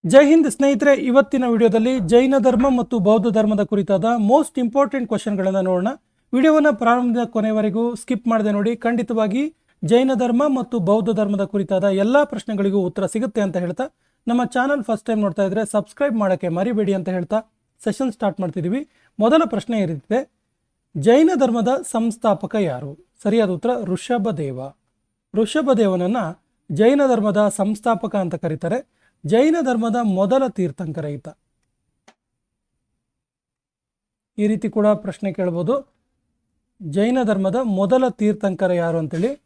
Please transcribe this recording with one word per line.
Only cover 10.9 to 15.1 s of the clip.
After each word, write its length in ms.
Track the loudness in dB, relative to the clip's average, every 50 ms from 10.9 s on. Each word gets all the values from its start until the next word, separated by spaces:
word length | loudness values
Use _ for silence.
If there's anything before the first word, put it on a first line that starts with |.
| 2 2 2 0
ಧರ್ಮದ 360 | 0 0 0 -2 0 -2 -4
ಕುರಿತಾದ 380 | -2 -2 -4 -2 0 -2 0 0
ಎಲ್ಲ 400 | 0 0 0 0 0 0 0 -2
ಪ್ರಶ್ನೆಗಳಿಗೂ 560 | -2 -6 -10 -8 -8 -4 -2 -2 0 0 0
ಉತ್ತರ 260 | -2 -2 -4 -4 -6
ಸಿಗುತ್ತೆ 360 | -4 -4 -4 -6 -4 -4 -4
ಅಂತ 160 | -4 -4 -4
ಹೇಳ್ತಾ, 260 | -4 -4 -6 -6 -6 -8 -10 _ _ _ _ _ _ _
ನಮ್ಮ 180 | -2 -2 -2 -2
ಚಾನೆಲ್ 380 | -2 -2 -2 0 0 -2 -2 -2
ಫಸ್ಟ್ 220 | -4 -6 -6 _
ಟೈಮ್ 160 | -4